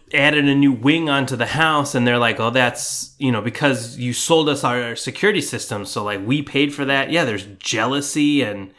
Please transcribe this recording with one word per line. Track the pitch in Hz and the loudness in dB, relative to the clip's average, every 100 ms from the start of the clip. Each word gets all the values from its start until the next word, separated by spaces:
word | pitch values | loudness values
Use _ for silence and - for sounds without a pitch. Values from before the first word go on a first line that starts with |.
| - | -4
added | 151 143 147 143 | 2 4 4 4
a | 139 | 4
new | 143 | 4
wing | 120 131 165 160 | 4 2 2 2
onto | 139 127 127 | 0 -2 -2
the | 113 | -2
house, | 139 160 151 143 131 | 2 2 2 0 2
and | 120 | 2
they're | 120 | 4
like, | 117 107 | 2 2
"Oh, | 113 | 0
that's, | 127 123 - - - - - | 2 2 0 -8 -8 -10 -4
you | 135 | 0
know, | 113 | 0
because | 113 - 147 123 117 - | -2 0 0 0 -4 -8
you | 123 | -6
sold | 120 - 160 151 | -4 2 4 4
us | 139 | 0
our | 139 123 120 113 | 0 -2 -4 -8
security | - - 202 196 | -8 0 2 2
system, | 120 113 - 104 95 | -2 -6 -6 -6 -6
so, | - | -6
like, | 104 98 101 | -4 -4 -2
we | 147 | -2
paid | 143 139 147 | 0 0 0
for | 143 135 | 0 -2
that." | 139 131 | 0 0
Yeah, | 165 139 | 0 0
there's | 104 101 98 | -4 -8 -12
jealousy | - 110 117 139 139 151 147 143 | -6 -2 0 -2 -2 0 2 2
and | 113 101 95 | 0 -4 -12